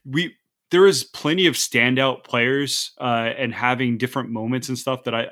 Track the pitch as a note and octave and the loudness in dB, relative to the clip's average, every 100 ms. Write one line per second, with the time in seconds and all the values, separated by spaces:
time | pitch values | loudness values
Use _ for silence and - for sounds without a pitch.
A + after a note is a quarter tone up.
0 | C3+ C#3+ F3+ - _ _ - F3 G3 C3 | -6 -4 -4 -8 _ _ 0 6 6 6
1 | - - D3 F3+ F3 B2 - A#2+ B2 C3 | -4 -4 -2 2 2 2 -2 2 2 2
2 | C3+ - - A#2+ B2 C#3 C#3 - - - | 0 -2 -4 0 0 0 -2 -4 -6 -6
3 | B2+ A#2 A2+ C3 A#2+ G#2+ B2 B2+ B2 A2+ | -2 0 -2 -4 -6 -2 0 0 0 0
4 | B2 C3+ A#2 A2 A2+ B2+ C3 B2 C3+ B2+ | -2 -4 -6 -6 -4 -4 -4 -6 -4 -6
5 | A#2+ A2+ A#2 | -4 -4 -4